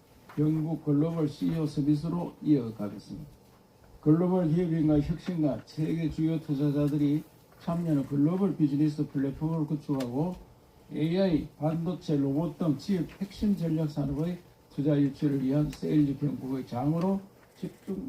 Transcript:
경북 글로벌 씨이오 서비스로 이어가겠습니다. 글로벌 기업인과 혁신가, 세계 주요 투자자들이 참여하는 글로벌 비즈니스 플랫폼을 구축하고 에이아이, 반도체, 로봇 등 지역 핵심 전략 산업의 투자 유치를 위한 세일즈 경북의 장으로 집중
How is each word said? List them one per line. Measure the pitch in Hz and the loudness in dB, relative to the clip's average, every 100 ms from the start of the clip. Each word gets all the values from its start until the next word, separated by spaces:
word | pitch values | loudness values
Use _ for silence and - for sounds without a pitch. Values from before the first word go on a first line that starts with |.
| - - - - | -18 -20 -10 0
경북 | 151 156 156 156 | 0 2 0 -2
글로벌 | 151 143 165 165 151 | 0 2 2 0 -2
씨이오 | - 175 160 151 | -2 -2 0 -2
서비스로 | - 143 151 165 175 - - | 0 2 2 0 -4 -6 -4
이어가겠습니다. | 151 143 117 107 104 101 - 101 - - - - _ _ - - | 2 2 2 -6 -8 -8 -12 -14 -14 -20 -20 -20 _ _ -20 -2
글로벌 | 151 165 180 185 160 | 4 4 4 2 2
기업인과 | 165 175 165 151 147 | 2 2 2 4 2
혁신가, | 143 165 - 175 147 117 - | 2 -2 -4 0 0 -2 -6
세계 | - 156 160 160 | -6 -2 -2 -2
주요 | - 160 160 | 0 0 0
투자자들이 | 156 139 147 143 147 147 143 151 - - _ - | -2 -2 0 2 0 2 2 0 -2 -16 _ -10
참여하는 | - 170 170 143 131 | -4 -2 0 0 0
글로벌 | 139 147 185 196 147 | 2 2 4 0 2
비즈니스 | 147 139 151 147 143 | 2 4 2 0 -2
플랫폼을 | 143 139 139 156 165 147 | -2 -2 -2 -2 -2 -2
구축하고 | 147 - 135 123 127 175 180 - - - - - - | -4 -4 -4 -2 -2 -2 -4 -14 -20 -20 -20 -12 -4
에이아이, | 160 180 196 147 - - | 0 2 2 0 -2 -4
반도체, | 151 165 165 160 - 147 | -2 -2 -2 -4 -2 0
로봇 | 139 139 170 - | 0 0 -2 -2
등 | 175 127 | 0 0
지역 | - 185 - - | 0 -2 -2 -6
핵심 | 196 - 214 180 | -10 -2 0 0
전략 | 165 160 156 | 0 -2 -2
산업의 | 147 139 143 170 175 - _ _ | -2 -2 -2 -4 -6 -10 _ _
투자 | - 143 143 | -4 2 2
유치를 | 139 - 147 139 | 2 0 0 0
위한 | 131 143 151 | 2 2 0
세일즈 | - - 156 143 131 | -2 0 4 4 2
경북의 | 143 123 127 131 - | -2 -4 -4 -6 -6
장으로 | 117 143 165 190 196 - - - - | -4 0 0 0 0 -4 -20 -20 -12
집중 | 180 - - 190 | -12 -12 -10 -8